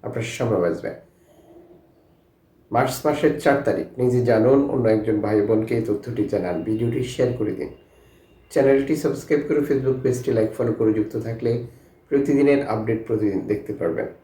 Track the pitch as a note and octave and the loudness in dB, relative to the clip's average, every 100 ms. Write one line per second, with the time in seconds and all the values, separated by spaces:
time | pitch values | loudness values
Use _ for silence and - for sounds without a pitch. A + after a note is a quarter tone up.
0 | - - A#2 - A#2 G2+ F2 D#2+ - - | -8 -8 -8 -4 0 2 2 -2 -6 -10
1 | - _ _ _ - - - - _ _ | -18 _ _ _ -20 -20 -20 -20 _ _
2 | _ _ _ _ _ _ _ A2+ C3 - | _ _ _ _ _ _ _ 0 0 0
3 | D3+ C#3+ D3+ - D3+ C#3 - - - - | -2 2 0 2 2 2 0 -2 -6 -2
4 | B2+ B2 A#2+ A2+ A#2 C#3 C#3+ C3 A2+ A2 | 0 2 4 4 6 4 4 0 2 2
5 | G#2+ G#2 G#2 G#2+ G#2 A2 A2 A#2 A2 G2+ | 2 0 2 2 2 2 2 -2 0 -4
6 | - A2+ G2 G#2 F2+ F2 E2 A2 A#2+ B2+ | -4 -4 -2 0 -2 -4 -2 -2 0 -2
7 | B2 - B2 A2+ G#2 F#2 - - _ _ | -4 0 0 0 -4 -4 -8 -10 _ _
8 | _ _ _ _ _ - C3+ C3+ C#3 D3+ | _ _ _ _ _ 2 4 4 2 -2
9 | D3 - - D3 - D3+ C#3+ C3+ C3 B2+ | -2 -4 0 -2 0 -2 0 0 0 0
10 | C3 B2 - A#2 G#2+ - B2 A2 A2 G#2+ | 0 0 0 0 0 0 -4 0 0 2
11 | G#2+ A#2+ A2+ A#2 A#2+ A#2+ B2 - _ _ | -2 -4 -6 -4 -2 -2 -4 -16 _ _
12 | _ C#3 C#3 C#3 C#3+ C#3 - A2 A2 A2 | _ 0 2 4 4 4 0 -4 -2 -4
13 | - A2+ G#2 F#2 - G#2 - - E2+ E2 | -2 0 0 -2 -2 -4 -4 -4 -4 -2
14 | - - | -6 -10